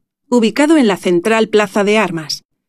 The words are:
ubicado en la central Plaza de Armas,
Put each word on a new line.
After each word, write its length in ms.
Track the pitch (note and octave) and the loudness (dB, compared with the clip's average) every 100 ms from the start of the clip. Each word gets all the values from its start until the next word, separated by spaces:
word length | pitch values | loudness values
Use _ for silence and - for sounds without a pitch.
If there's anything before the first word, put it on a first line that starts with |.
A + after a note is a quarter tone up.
| _ _ _ | _ _ _
ubicado 480 | B3 A3 A#3 D4 D#4+ | 0 0 0 2 2
en 100 | A3+ | 2
la 80 | F3+ | 0
central 540 | F#3+ F3 G#3+ A3+ A3 | 0 0 0 0 0
Plaza 340 | G#3 G#3 G#3+ | 0 0 -2
de 140 | G3 G#3+ | 0 0
Armas, 460 | F#3 E3 D3+ - - _ | -2 -6 -10 -12 -16 _